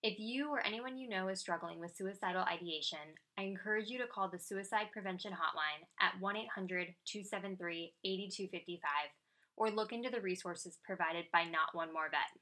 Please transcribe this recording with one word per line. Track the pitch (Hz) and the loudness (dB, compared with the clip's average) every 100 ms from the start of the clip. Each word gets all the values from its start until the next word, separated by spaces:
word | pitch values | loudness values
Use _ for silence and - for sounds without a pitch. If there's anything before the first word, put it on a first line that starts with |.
If | 220 214 | 0 0
you | 214 254 294 | -4 -2 0
or | 277 - | 2 2
anyone | 220 254 262 | 0 -4 -6
you | 254 | -2
know | 196 185 | 0 2
is | 190 | 0
struggling | - 170 170 165 | 0 -2 -2 -6
with | 170 | -8
suicidal | - 190 196 190 190 | -4 -4 0 2 4
ideation, | 185 170 175 156 143 160 151 156 _ - | 4 2 0 -2 -2 -4 -8 -16 _ -4
I | |
encourage | 196 190 214 214 214 | -2 -2 2 2 2
you | 254 | -2
to | 240 | -4
call | 220 190 | 0 0
the | 180 | 0
Suicide | - 196 196 214 214 | -4 -4 0 0 0
Prevention | 214 190 185 190 | -4 -4 -4 -6
Hotline | 180 160 160 151 151 170 - | 0 0 2 0 -2 -8 2
at | 180 185 | 4 4
one | 196 208 | -2 -2
eight | 220 - | -2 -4
hundred | 185 180 175 175 - | 0 0 -2 -6 -8
two | 214 | -6
seven | 196 202 196 185 | -4 -4 -4 -4
three | 175 165 170 _ 190 | -2 -2 -4 _ -2
eight | 190 196 | 0 -2
two | 185 190 | -4 -4
fifty-five | 175 170 175 151 143 147 - _ _ _ - | -4 -6 -4 0 2 0 -8 _ _ _ 0
or | 220 | 2
look | 214 214 | 4 0
into | 233 247 | 0 0
the | 240 | 0
resources | 190 180 180 175 175 - - | 0 0 -2 -4 -6 -10 -6
provided | 190 165 170 170 | 0 2 2 4
by | 170 | 4
Not | 170 165 160 | 6 4 4
One | 170 165 | 2 -2
More | 160 156 | 0 2
Vet. | 147 - - | 2 2 -4